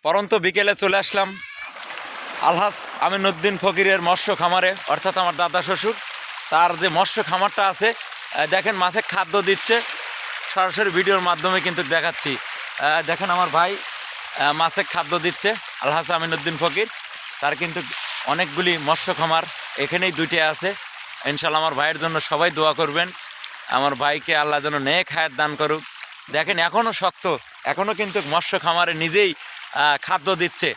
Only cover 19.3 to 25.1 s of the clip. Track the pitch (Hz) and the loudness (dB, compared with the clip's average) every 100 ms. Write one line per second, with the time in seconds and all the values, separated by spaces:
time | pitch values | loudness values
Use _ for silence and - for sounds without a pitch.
19.3 | 160 165 - - - 143 175 185 156 160 | 2 0 -12 -10 -4 -2 0 0 0 0
20.3 | 165 156 151 180 196 - - - - 135 | 2 2 0 -4 -4 -12 -14 -14 -6 -4
21.3 | 147 160 156 160 135 151 160 160 160 - | 0 0 2 2 2 0 0 -2 -2 0
22.3 | 151 170 151 156 147 156 151 180 - - | 2 2 4 2 2 0 0 -2 -6 -16
23.3 | - - - - 127 143 131 147 147 156 | -16 -16 -14 -2 2 2 2 0 0 2
24.3 | 156 147 147 147 147 135 170 180 | 2 4 2 0 0 2 2 2